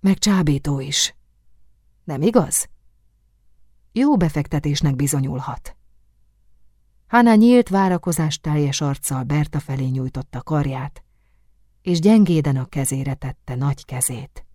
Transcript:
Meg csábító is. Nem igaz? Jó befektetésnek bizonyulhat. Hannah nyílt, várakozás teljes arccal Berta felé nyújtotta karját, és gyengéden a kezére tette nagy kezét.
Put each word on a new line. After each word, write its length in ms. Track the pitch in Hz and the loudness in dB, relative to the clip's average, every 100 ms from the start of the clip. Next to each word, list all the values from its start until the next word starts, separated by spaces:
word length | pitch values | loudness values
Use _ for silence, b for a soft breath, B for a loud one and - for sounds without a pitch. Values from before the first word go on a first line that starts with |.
Meg 180 | 190 190 | 0 0
csábító 640 | - 196 156 139 147 139 | 2 2 2 0 -2 -6
is. 340 | 135 143 - - _ _ _ _ - _ _ _ | -4 -4 -4 -6 _ _ _ _ -20 _ _ _
Nem 180 | - 139 | -10 -2
igaz? 460 | 165 233 147 - - - _ _ _ _ _ _ _ _ - _ _ | 2 2 0 -4 -8 -14 _ _ _ _ _ _ _ _ -20 _ _
Jó 240 | - 277 269 | 0 2 4
befektetésnek 800 | 175 151 143 151 147 143 147 131 | 2 -2 -4 -4 -2 -2 0 0
bizonyulhat. 800 | 139 143 131 127 135 123 - - _ _ _ _ _ _ _ _ - _ _ _ _ | -2 -2 -4 -6 -8 -12 -14 -20 _ _ _ _ _ _ _ _ -20 _ _ _ _
Hannah 280 | 240 233 220 | 4 6 8
nyílt, 320 | 233 247 233 | 8 6 4
várakozás 720 | 190 190 180 - 170 160 147 | 2 2 0 -2 -2 -2 -4
teljes 400 | - 151 143 139 | -2 0 0 -2
arccal 420 | 147 139 - 135 | -4 -4 -6 -6
Berta 380 | 127 143 147 147 | -2 -2 -2 -4
felé 260 | - 135 131 | -8 -6 -4
nyújtotta 560 | 131 131 131 - 120 | -4 -6 -8 -10 -12
karját, 640 | - 151 139 131 139 - - _ _ _ _ _ _ _ | -4 -2 -2 -6 -10 -14 -20 _ _ _ _ _ _ _
és 180 | - 175 | -2 2
gyengéden 560 | 175 220 196 165 143 135 | 4 6 6 2 0 -2
a 100 | 127 | -4
kezére 480 | - 135 135 135 | -6 -4 -4 -6
tette 400 | 131 131 - - | -8 -10 -12 -12
nagy 300 | 123 139 139 | -6 -4 -4
kezét. 640 | - 127 127 123 135 - - | -8 -8 -6 -8 -14 -18 -20